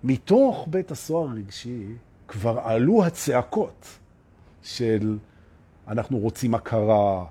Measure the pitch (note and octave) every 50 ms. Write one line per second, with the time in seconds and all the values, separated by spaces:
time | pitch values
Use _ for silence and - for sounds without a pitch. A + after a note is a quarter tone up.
0 | - B2 C3 A#2 - - F#3+ B3 C#4 C4 G#3+ - - E3 D#3 F#3+ F#3 - D#3 -
1 | - - D#3 E3 E3 C#3+ A#2+ A2 G2+ G2 - - - A#2+ B2 A#2+ G2+ G2 A2+ A#2
2 | - _ _ _ - - - G#2 G2 A#2 A2+ A2 - A2+ A2+ A2+ B2 D3+ G#3+ A#3
3 | F#3+ E3+ E3 - - C#3+ B2 B2 A#2+ - - - G#2 - - - - - - -
4 | - _ _ _ _ _ _ _ - - - - - - - - A#2+ A2+ A2 G#2+
5 | G#2 G#2+ G#2+ G#2+ - - _ - - _ - - - _ _ - - - G#2+ A#2
6 | A2 - C3+ A#2 G2+ A2+ - - - A#2+ A2+ A2+ - - - A2+ G#2 G#2+ A2 G#2
7 | G2+ G2+ G2 F#2 F2+ E2